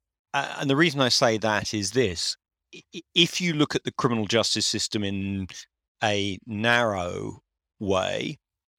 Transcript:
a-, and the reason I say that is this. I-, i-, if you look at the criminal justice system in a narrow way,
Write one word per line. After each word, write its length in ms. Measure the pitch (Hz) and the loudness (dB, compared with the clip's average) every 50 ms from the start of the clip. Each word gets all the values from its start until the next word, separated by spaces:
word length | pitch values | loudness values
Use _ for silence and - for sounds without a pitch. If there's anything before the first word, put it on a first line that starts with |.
| _ _ _ _ _ _ - | _ _ _ _ _ _ -4
a-, 220 | 139 139 - - - | -4 -2 -4 -6 -4
and 80 | 165 139 | 0 2
the 80 | 135 | 4
reason 240 | 139 170 175 139 143 | 4 4 2 2 2
I 80 | 135 120 | 2 2
say 300 | - - 135 120 110 107 | 2 4 4 4 2 2
that 340 | 101 110 107 101 95 - | 2 2 2 0 0 -2
is 200 | - 107 98 92 | -4 -4 -4 -2
this. 440 | 107 131 127 98 87 - - - - - _ _ _ _ _ _ - | 0 2 2 0 0 -4 -6 -6 -6 -8 _ _ _ _ _ _ -20
I-, 80 | 170 - _ - | -20 -20 _ -16
i-, 80 | 180 - _ - | -16 -12 _ 2
if 260 | 180 170 - - - | 4 4 4 2 -2
you 140 | 180 175 156 | -2 0 2
look 200 | 147 147 - - | 2 2 2 0
at 100 | - - | -4 -4
the 80 | 127 | -6
criminal 340 | - - - 123 120 113 107 | -4 -2 0 0 0 0 0
justice 400 | 90 117 117 101 - - 107 - | 2 2 2 2 2 0 0 0
system 360 | - - 104 - - - 110 | -2 -2 -2 -4 -4 -4 -2
in 460 | 104 98 101 98 98 98 98 98 95 - - - - _ _ _ _ _ _ - - | -2 -2 -4 -4 -4 -4 -4 -4 -6 -8 -12 -16 -20 _ _ _ _ _ _ -2 -2
a 340 | 107 104 101 98 101 92 - - | 0 0 0 -2 -2 -4 -8 -10
narrow 960 | - 110 101 113 120 120 120 120 110 101 95 87 90 92 98 104 107 107 - _ _ _ _ _ _ _ - | -8 -4 0 2 4 4 4 4 2 0 -2 -4 -4 -6 -6 -8 -8 -10 -14 _ _ _ _ _ _ _ -6
way, 600 | 110 95 95 92 95 95 98 104 - 131 151 - _ _ _ _ _ _ _ | -2 0 2 2 2 0 -2 -4 -4 -6 -8 -10 _ _ _ _ _ _ _